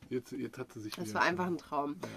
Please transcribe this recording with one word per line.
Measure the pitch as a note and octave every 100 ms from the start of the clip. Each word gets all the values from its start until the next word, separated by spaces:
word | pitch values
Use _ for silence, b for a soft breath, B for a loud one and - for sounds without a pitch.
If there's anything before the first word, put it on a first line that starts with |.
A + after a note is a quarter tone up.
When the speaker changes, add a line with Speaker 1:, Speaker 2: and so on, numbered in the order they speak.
| -
Speaker 1:
jetzt, | B2 -
jetzt | - A#2 C3
hat | B2+
sie | A2+
sich | G#2+
Speaker 2:
das | F3+
Speaker 1:
wieder | C3+ A2
Speaker 2:
war |
einfach | D3+ F3+
ein | F3+ D#3
Speaker 1:
gefunden. | -
Speaker 2:
Traum. | D3 C#3+ F3
Speaker 1:
Ja. | -